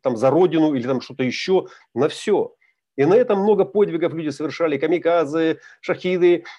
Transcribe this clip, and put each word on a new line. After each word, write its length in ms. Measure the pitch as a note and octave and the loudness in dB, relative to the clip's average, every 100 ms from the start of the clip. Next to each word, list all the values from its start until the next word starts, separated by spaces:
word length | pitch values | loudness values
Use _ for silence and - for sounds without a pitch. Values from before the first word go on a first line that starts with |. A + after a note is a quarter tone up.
там 140 | C3 A2+ | -4 0
за 120 | C3 | 2
родину, 440 | D3 F3+ D#3+ D#3 C#3 | 4 2 2 0 0
или 80 | A#2 | -2
там 140 | B2+ | -4
что-то 220 | - C3+ | -6 -6
ещё, 440 | B2+ - - F#3 - - _ A#2 | -4 -4 -2 -2 -2 -14 _ -2
на 120 | D3+ | -2
всё. 440 | - - F#3 - _ _ _ _ - | -2 -2 -2 -2 _ _ _ _ -2
И 80 | C#3+ | 2
на 100 | G#3+ | 4
этом 240 | B3 G3+ | 4 0
много 240 | G3+ G3+ F#3+ | 2 2 2
подвигов 480 | G#3 G3+ E3 D#3+ | 2 0 0 -4
люди 160 | D#3 D3+ | -4 -8
совершали, 480 | C#3 D3+ C3+ E3 C#3 | -6 -8 -4 -2 -2
камикадзе, 800 | D#3 E3+ E3 E3+ D3 D#3+ D#3+ D#3 - _ | 0 0 0 0 0 0 -2 -2 -8 _
шахиды. 640 | - D3+ F#3 F3+ F3 F3 - | -8 -6 -2 2 2 2 -2